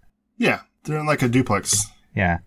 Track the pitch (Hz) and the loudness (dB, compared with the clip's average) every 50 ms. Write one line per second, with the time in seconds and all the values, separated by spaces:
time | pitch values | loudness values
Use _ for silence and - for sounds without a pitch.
0 | _ _ _ _ _ _ _ - 233 - 107 - - _ _ _ - - 151 151 | _ _ _ _ _ _ _ -2 0 0 0 -2 -4 _ _ _ -8 -6 -6 -4
1 | 151 151 147 135 135 123 117 131 127 - 104 98 - - - 104 - - - _ | -2 0 0 2 2 2 2 2 2 2 0 -2 0 -2 -2 -2 -4 -6 -10 _
2 | _ _ - 110 95 87 85 82 - | _ _ -4 0 0 0 0 -2 -2